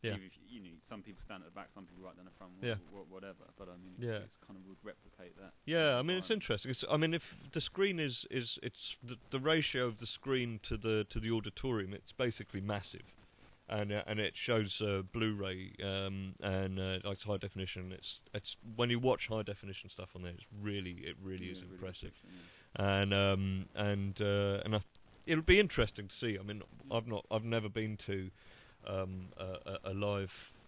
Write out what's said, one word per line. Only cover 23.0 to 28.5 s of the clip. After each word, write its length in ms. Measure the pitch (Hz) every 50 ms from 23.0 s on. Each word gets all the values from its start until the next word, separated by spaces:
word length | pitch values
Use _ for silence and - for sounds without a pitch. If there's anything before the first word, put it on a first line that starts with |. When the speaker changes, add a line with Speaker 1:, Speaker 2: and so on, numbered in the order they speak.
Speaker 1:
And, 120 | 98 98 98
um, 540 | 98 98 98 98 95 95 95 95 95 92 - -
and, 440 | - 104 104 101 101 98 98 95 -
uh, 420 | 104 101 101 101 101 101 98 98 -
and 100 | 107 107
I 40 | 104
th-, 60 | 101 - _ - - - - - -
it'll 180 | - 165 156 160
be 160 | - 180 202
interesting 480 | 208 175 - - 117 104 - - 101 98
to 60 | -
see. 200 | - - 117 104
I 60 | 95
mean, 200 | 92 101 104 107 - - - - - -
Speaker 2:
Yeah. 60 | -
Speaker 1:
I've 100 | 117 113
not, 200 | 117 110 101 - -
I've 140 | 107 110 110
never 240 | 113 117 117 107 104
been 280 | 101 113 110 107 107 101
to, 340 | - - 101 95 92 92 - - - -